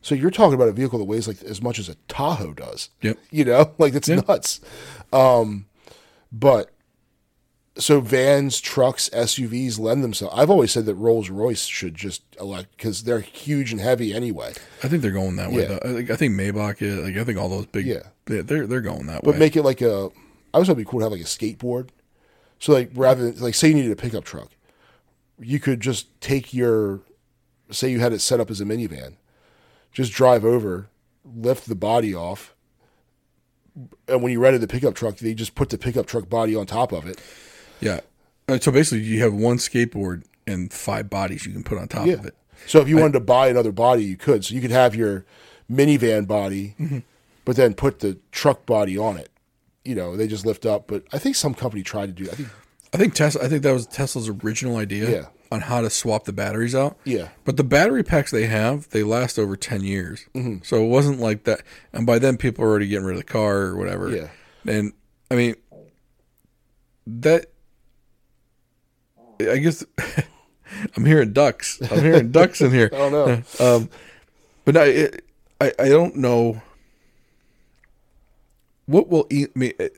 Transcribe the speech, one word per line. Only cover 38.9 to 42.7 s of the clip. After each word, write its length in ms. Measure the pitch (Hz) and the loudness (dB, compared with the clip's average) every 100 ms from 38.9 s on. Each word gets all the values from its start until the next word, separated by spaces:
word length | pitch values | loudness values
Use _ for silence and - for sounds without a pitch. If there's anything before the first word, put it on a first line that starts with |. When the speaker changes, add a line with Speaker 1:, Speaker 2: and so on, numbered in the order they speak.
| 113 | -2
Speaker 2:
you 180 | 110 110 | -2 0
have 100 | 117 | 0
one 240 | 101 113 120 | 2 0 0
skateboard 640 | - 120 120 104 95 87 - _ - | -2 -2 -2 -4 -6 -8 -12 _ -8
and 260 | 95 92 | -6 -6
five 380 | - - 101 104 | -8 -6 -6 -6
bodies 360 | 98 95 95 - | -6 -6 -6 -10
you 40 | |
can 120 | 98 | -12
put 140 | - 104 | -8 -8
on 80 | 107 | -8
top 180 | - 170 | -2 0
Speaker 1:
Yeah. 80 | |
Speaker 2:
of 120 | 175 101 | -2 -6
it. 100 | _ _ _ | _ _ _
Speaker 1:
So 120 | - | 4